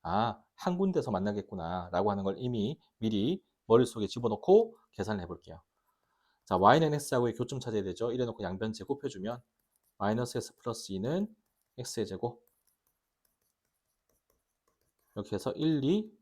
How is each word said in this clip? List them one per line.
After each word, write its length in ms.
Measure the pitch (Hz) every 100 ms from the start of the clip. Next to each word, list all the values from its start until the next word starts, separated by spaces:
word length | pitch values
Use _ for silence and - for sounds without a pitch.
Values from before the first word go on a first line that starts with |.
아, 400 | 85 98 117 - _ -
한 220 | 185 180
군데서 340 | 190 170 -
만나겠구나 760 | 95 101 104 - 95 82 90 87
라고 200 | 87 104
하는 120 | 101
걸 120 | 98 98
이미 420 | 123 117 104 156 _ _
미리 440 | 113 104 117 196 - _ -
머릿속에 400 | 117 120 113 101
집어넣고 720 | - 120 104 - 202 226 - _
계산을 280 | - 104 104
해볼게요. 380 | 85 82 - 85 _ _ _ _ _ _ _ _ -
자, 120 | 92
Y는 360 | 101 147 156
X하고의 400 | 147 - 127 120
교점 260 | 110 123 135
찾아야 240 | 120 107
되죠. 280 | 95 90 117
이래 140 | 120 120
놓고 180 | -
양변 300 | 95 95 110
제곱해주면 680 | 110 98 135 135 95 104 123 - _ _ _ _ _
마이너스 400 | 101 113 120 120
S 180 | - -
플러스 360 | 120 113 -
이는 360 | 95 113 180 214 - _ _ _ -
X의 300 | - - 107
제곱. 340 | 92 120 - _ _ _ _ _ _ _ _ _ _ _ _ _ _ _ _ _ _ _ _ _ _ _ _ _ _ _ -
이렇게 200 | 98 101
해서 160 | -
일, 300 | - 156 151
이, 280 | 135 208 214 -